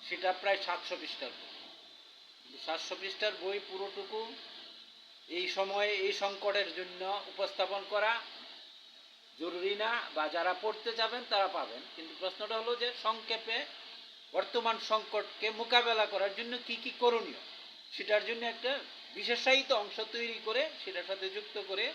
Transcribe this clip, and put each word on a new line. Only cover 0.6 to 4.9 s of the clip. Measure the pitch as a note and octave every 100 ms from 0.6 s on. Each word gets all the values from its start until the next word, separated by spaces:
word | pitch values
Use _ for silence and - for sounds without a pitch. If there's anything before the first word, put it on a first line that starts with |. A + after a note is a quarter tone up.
| F#3+
সাতশো | F3 - F3
পৃষ্ঠার | D#3 - B2+ -
বই। | - - - - - - - - - -
কিন্তু | - C3+ -
সাতশো | E3 - F3+
পৃষ্ঠার | F#3+ F#3 G#3+ F#3
বই | F3+ G3+ G3
পুরোটুকু | F#3 G3 G3+ F#3+ A3 A#3 C4+ - - - - -